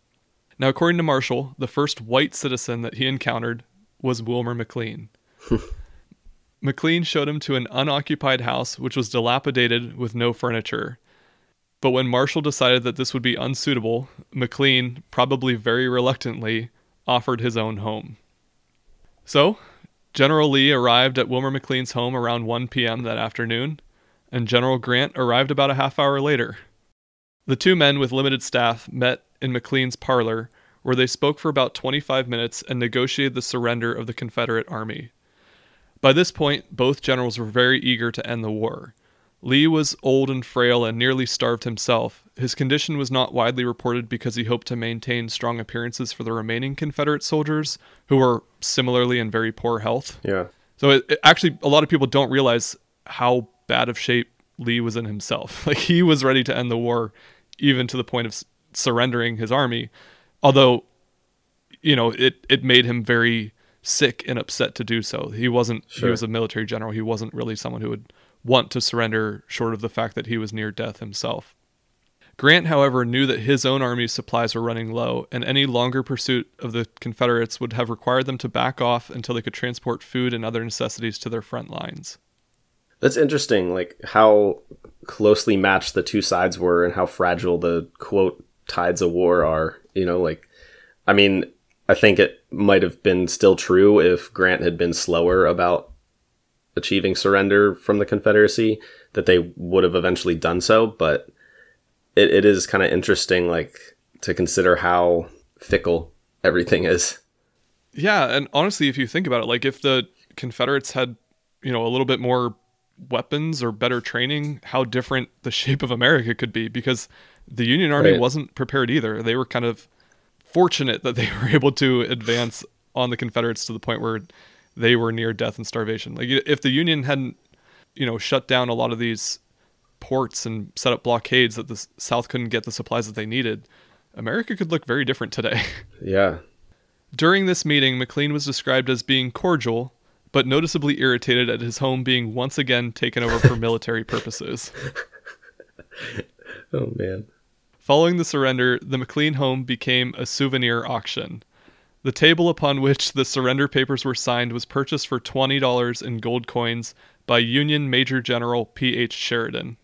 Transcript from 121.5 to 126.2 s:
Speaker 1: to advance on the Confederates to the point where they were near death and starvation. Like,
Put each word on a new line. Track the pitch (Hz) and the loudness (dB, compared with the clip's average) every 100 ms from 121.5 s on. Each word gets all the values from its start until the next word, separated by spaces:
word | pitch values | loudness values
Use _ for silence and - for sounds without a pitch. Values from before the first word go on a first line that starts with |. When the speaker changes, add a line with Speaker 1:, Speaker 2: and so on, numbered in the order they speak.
| 143 139 | 4 4
Speaker 1:
to | - 135 127 | 2 2 2
advance | 113 123 110 117 120 - - _ _ | 0 -4 -2 0 -2 -6 -16 _ _
on | - 123 | -4 -2
the | 120 | -2
Confederates | 120 117 117 110 - | -4 -2 -2 -4 -8
to | |
the | 113 | -8
point | - 113 | -6 -4
where | 113 110 90 _ - _ _ - | -4 -6 -8 _ -20 _ _ -2
they | 117 120 | 2 2
were | 113 | 2
near | 113 113 | -2 -4
death | 107 117 - | -2 -4 -6
and | 110 | -8
starvation. | 120 110 107 - | -6 -4 -6 -8
Like, | - | -8